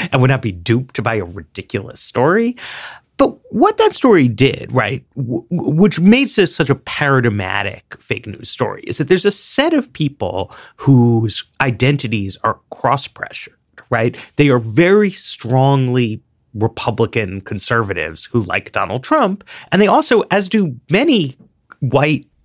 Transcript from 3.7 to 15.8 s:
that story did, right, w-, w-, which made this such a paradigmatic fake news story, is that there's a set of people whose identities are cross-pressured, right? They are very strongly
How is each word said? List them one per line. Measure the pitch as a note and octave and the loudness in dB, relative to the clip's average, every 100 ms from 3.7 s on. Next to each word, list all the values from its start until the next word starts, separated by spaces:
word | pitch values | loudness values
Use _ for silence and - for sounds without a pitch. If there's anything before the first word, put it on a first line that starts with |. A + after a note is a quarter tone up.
| A4 | 4
that | A4 | 2
story | - C4 F#3+ B2 | 4 4 6 4
did, | G#2+ C3 - - | 4 0 0 -4
right, | B2 G#2 C3 - - | -2 -2 -4 -10 -10
w-, | A#2 - - | -6 -6 -4
w-, | F3 - D3+ | -4 -2 4
which | G3 - | 2 4
made | F3+ B3 C4+ | 4 6 4
this | - F3+ | 2 0
such | - C#3+ | 0 0
a | C#3 | 0
paradigmatic | - - D3 C3+ A#2+ G#2 F#2 G2+ G2+ - _ - | -4 -4 0 2 2 -2 -4 -4 -4 -8 _ -20
fake | - - - | -8 -8 -8
news | - - | -14 -14
story, | - A2 G2 - | -4 -4 -4 -8
is | - | -6
that | C#3+ | 0
there's | F#3 | 2
a | G3+ | 2
set | - - - D4+ | -2 -4 0 0
of | D#4 - | 0 -2
people | - D3 C#3 F#2 F2+ - - - _ | -4 -4 -4 -6 -6 -8 -12 -20 _
whose | - C3 A#2+ A2+ A2 - - _ | 4 6 6 2 0 -4 -10 _
identities | C3+ G#2+ B2+ C#3+ A#2+ A2 G2 - | -4 0 0 0 -2 -4 -6 -4
are | A2+ - _ | -4 -4 _
cross-pressured, | - B2 C#3 - - - - - _ _ - _ | -4 -2 -2 -4 -12 -14 -12 -20 _ _ -20 _
right? | A#2+ A#2 - - - | -2 -2 -4 -14 0
They | D3 | 4
are | B2 | 4
very | A2+ A2 F3 G3+ G#3 | 0 2 4 4 2
strongly | F#3+ - - A2 B2+ C3+ C#3 | -2 -10 -10 -2 2 4 2